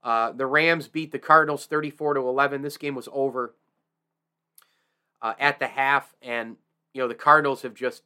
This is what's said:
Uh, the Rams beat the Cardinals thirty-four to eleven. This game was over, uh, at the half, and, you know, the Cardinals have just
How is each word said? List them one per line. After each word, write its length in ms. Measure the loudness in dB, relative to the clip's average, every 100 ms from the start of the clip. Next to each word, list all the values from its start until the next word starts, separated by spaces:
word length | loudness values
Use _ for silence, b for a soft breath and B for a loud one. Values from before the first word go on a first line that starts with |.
Uh, 300 | 0 0 0
the 140 | -2 0
Rams 420 | 2 2 2 -2
beat 240 | -8 -8
the 60 | -10
Cardinals 480 | 4 4 4 -2 -4
thirty-four 480 | -4 -4 -6 -2
to 60 | -2
eleven. 420 | -2 0 0 -2
This 140 | -8 -8
game 180 | -8
was 140 | -8 -8
over, 420 | -2 -2 -2 -8 _ _ _ _ _ _ _ _ _ _ _ _ _ _ _ _ _
uh, 120 | -8 0
at 200 | 0 0
the 100 | -6
half, 460 | -2 2 2 0 _
and, 360 | -8 -6 -6 -12 _ _ _
you 80 | -6
know, 80 | -4
the 60 |
Cardinals 480 | 0 6 6 6 -2
have 120 | -8
just 280 | -6 -6 -6